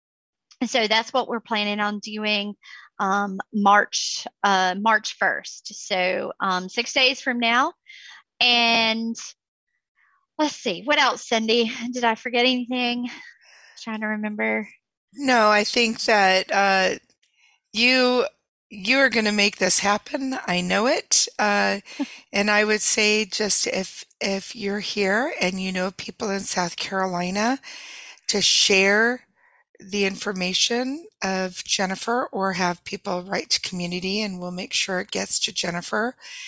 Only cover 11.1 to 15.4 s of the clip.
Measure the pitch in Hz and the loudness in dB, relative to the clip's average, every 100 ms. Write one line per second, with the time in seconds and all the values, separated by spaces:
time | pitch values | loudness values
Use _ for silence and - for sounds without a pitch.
11.1 | - - 226 220 240 226 254 240 247 233 | 0 -2 0 2 2 0 -2 -8 -2 0
12.1 | 220 247 240 254 254 233 254 247 240 240 | 0 -2 0 2 2 -2 -2 -2 -2 -6
13.1 | - - - _ - - - 226 220 214 | -10 -18 -20 _ -20 -20 -16 -10 -6 -4
14.1 | 214 214 214 220 220 208 - _ _ _ | -4 -4 -2 -2 -2 -4 -14 _ _ _
15.1 | - 269 240 | -4 2 4